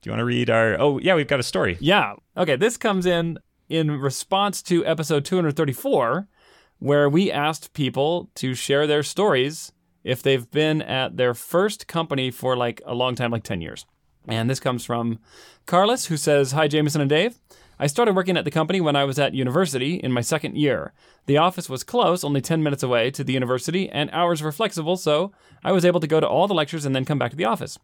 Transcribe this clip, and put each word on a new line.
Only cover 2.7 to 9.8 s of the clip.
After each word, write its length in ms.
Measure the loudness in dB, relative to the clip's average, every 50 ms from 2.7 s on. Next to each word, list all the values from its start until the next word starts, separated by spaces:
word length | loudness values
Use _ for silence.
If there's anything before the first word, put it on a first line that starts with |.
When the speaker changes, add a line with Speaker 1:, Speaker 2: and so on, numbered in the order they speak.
| 0
Speaker 2:
comes 300 | 0 -2 0 0 2 2
in, 320 | 2 2 2 0 -2 -4 -8 _ _ _ _ _ _
in 220 | -2 0 0 0
response 720 | 0 0 -2 -4 -4 -4 -6 _ 0 0 0 0 -2 -6 -4
to 220 | 0 0 0 2
episode 380 | 0 -2 -2 0 0 0 0 0
two 120 | 0 0
hundred 200 | 0 0 0 0
thirty-four, 720 | 0 0 -2 -2 -4 -2 0 0 2 2 2 0 -2 -4 _ _ _ _ _ _ _ _ _ _ _
where 300 | -2 2 2 4 4 4
we 240 | 4 4 2 2 0
asked 400 | 0 -2 -2 -2 -4 -10 -16 _
people 580 | -2 -2 -2 0 0 0 0 0 -2 -4 -8 _
to 180 | -6 -4 -4 -4
share 320 | -4 -2 0 2 2 2
their 160 | 2 2 0 0
stories 680 | -2 -2 0 2 2 4 2 2 0 -2 -8 -14 -16 _ _